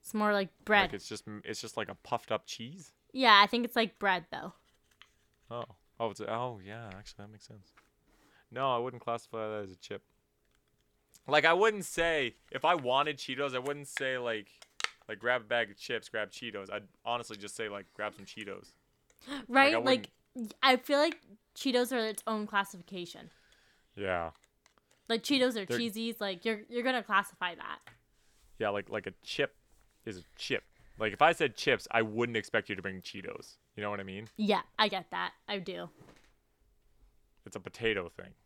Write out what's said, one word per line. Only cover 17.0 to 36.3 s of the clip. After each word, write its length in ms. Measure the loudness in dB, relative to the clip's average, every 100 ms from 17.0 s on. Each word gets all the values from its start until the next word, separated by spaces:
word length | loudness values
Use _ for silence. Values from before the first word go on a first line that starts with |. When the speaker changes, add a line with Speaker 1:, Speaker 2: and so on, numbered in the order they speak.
Speaker 2:
honestly 320 | -4 -4 -4 -12
just 180 | -12
say 140 | -8 -8
like 180 | -8 -14
grab 200 | -8 -8
some 100 | -8
Cheetos. 480 | -16 -12 -12 -12 -16 _ _ _ _ _ -12
Speaker 1:
<gasps> 200 | -12 2
Right? 260 | 6 6
Speaker 2:
Like, 0 |
I 100 | 6
Speaker 1:
Like, 260 | 4 2 0 _ _
Speaker 2:
wouldn't 200 | -12 -12 2
Speaker 1:
I 140 | 4 4
feel 220 | 4 2
like 220 | 4 0 -16 -20 _
Cheetos 380 | -6 0 2 2
are 100 | 0 -2
its 160 | -4 -4
own 200 | -4 -2
classification. 840 | -2 -2 -8 -12 -10 -10 -14 -20 _ _ _ _ _ _
Speaker 2:
Yeah. 360 | -6 0 0 -2 -8 _ _ _ _ _ _ -4
Speaker 1:
Like 140 | -4
Cheetos 320 | 2 4 4 0
are 100 | -2
Speaker 2:
They're 120 | 0
Speaker 1:
cheesies, 420 | 0 -2 -6 -4
like 240 | -6 -4 -4
you're, 140 | -4 -4
you're 140 | -2
gonna 180 | 0 -2
classify 520 | 2 2 2 -4 -6 -4
that. 220 | -10 -12 -14 -20 _ _ _ _ _ -4
Speaker 2:
Yeah, 120 | -2
like, 180 | -2 -2
like 180 | -6 -6
a 60 | -12
chip 340 | -10 -2 -2 _ _ _ _ _ -12
is 120 | -12
a 40 | -14 -12
chip. 260 | -2 -2 _ _ -20 -2
Like 140 | -2
if 80 | 6
I 120 | 6
said 240 | 6 0 2
chips, 300 | 4 4 4
I 100 | 2
wouldn't 340 | 2 2 0 0
expect 320 | 0 0 0
you 60 | -6
to 60 |
bring 200 | -6 -8
Cheetos. 540 | -10 -10 -10 -10 -14 -20 _ -8
You 60 |
know 80 | -6
what 100 | -6
I 40 |
mean? 240 | -8 -10 -12 -4
Speaker 1:
Yeah, 240 | 0 0 -2 0
I 100 | 0
get 220 | 0 -6
that. 220 | -6 -6 -8 -8
I 100 | -8
do. 300 | -8 -10 -12 -14 -20 -20 -20